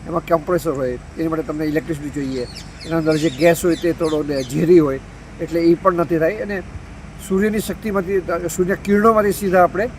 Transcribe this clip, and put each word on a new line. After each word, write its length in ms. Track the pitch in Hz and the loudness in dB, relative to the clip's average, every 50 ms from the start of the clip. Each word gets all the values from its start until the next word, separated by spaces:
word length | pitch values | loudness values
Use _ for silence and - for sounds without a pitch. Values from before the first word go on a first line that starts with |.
| - | -10
એમાં 140 | - 160 170 | -6 -6 -4
કોમ્પ્રેસર 500 | - - 170 165 151 - 180 170 - 170 | 0 0 0 0 2 0 -2 0 0 -2
હોય, 280 | 147 135 135 127 123 120 - - - - | -2 -2 -2 -4 -4 -6 -10 -12 -8 -4
એની 100 | 160 160 | -4 -2
માટે 140 | 160 156 151 | -2 -2 -4
તમને 220 | 127 156 151 160 | -4 -4 -4 -4
ઇલેક્ટ્રિસિટી 460 | 156 151 156 143 123 165 143 143 147 | -2 -2 -2 -2 -2 -6 -6 -8 -8
જોઈએ, 360 | 123 147 139 131 131 127 123 - - - - - - - - | -6 -6 -6 -4 -4 -6 -6 -8 -10 -14 -16 -16 -18 -16 -8
એના 100 | 156 160 | -4 -2
અંદર 200 | 165 156 156 156 | 0 2 2 2
જે 140 | 156 147 165 | 2 2 0
ગેસ 340 | 131 127 156 170 170 165 - | 0 4 4 4 4 4 2
હોય 120 | 180 165 | 0 0
તે 160 | 156 - 175 160 | 0 0 -2 0
થોડો 320 | 160 170 160 156 151 151 | 0 0 0 0 0 -2
ઝેરી 540 | 143 147 135 131 123 127 151 170 160 180 175 | -2 -4 -4 -4 -4 -2 0 4 6 8 8
હોય 220 | 156 143 135 135 - - - - - - - - | 6 6 2 -4 -8 -12 -18 -18 -18 -18 -12 -10
એટલે 200 | 170 151 156 170 | -8 -4 -2 2
એ 140 | 170 170 170 | 4 4 4
પણ 180 | 160 170 190 180 | 4 4 2 2
નથી 260 | 170 170 135 170 160 | 2 2 0 0 2
થાય. 180 | 160 165 202 | 2 0 0
અને 240 | 214 208 202 202 190 175 - - - - - - - - - - - - - | -2 -6 -6 -6 -8 -8 -10 -14 -16 -16 -16 -18 -18 -18 -18 -18 -16 -6 -2
સૂર્યની 300 | 190 190 202 214 208 220 | 0 0 2 2 0 -2
શક્તિમાંથી, 640 | - - 196 - - 220 196 196 185 170 196 190 170 160 180 170 175 170 165 | -4 -4 -6 -8 -6 -4 -4 -2 -2 -2 -2 -2 -2 -2 -4 -4 -4 -4 -2
સૂર્યના 180 | - 180 175 196 | -2 0 0 -2
કિરણોમાંથી 580 | - - 196 202 208 208 226 226 214 208 208 190 | -2 0 2 2 4 6 6 4 4 4 2 0
સીધા 300 | - 208 196 180 185 180 | 0 0 2 6 6 6
આપણે 260 | 170 - 180 214 254 - | 6 4 0 -4 -4 -6